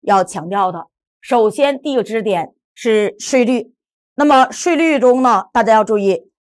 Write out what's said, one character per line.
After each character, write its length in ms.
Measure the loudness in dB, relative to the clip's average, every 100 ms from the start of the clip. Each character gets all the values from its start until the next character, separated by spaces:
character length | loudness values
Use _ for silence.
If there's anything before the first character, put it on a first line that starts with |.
要 220 | -2 0
强 260 | 0 -6 -8
调 220 | -4 -4
的。 160 | -6 -16 _ _ _
首 300 | -4 0 0
先 280 | 0 -2 -2
第 140 | -4
一 20 | -4
个 80 |
知 100 | -4
识 100 | -4
点 320 | -4 -4 -6 _ _
是 420 | -8 -2 0 -2 -6
税 260 | -2 0 0
率。 300 | -2 -6 _ _ _ _ -2
那 100 | 2
么 240 | 4 2
税 260 | -2 -2 0
率 220 | 0 2
中 240 | 2 2
呢， 220 | 2 0 0
大 80 | -2
家 120 | 2
要 100 | 2
注 160 | 2 0
意， 320 | 0 -2 -6 _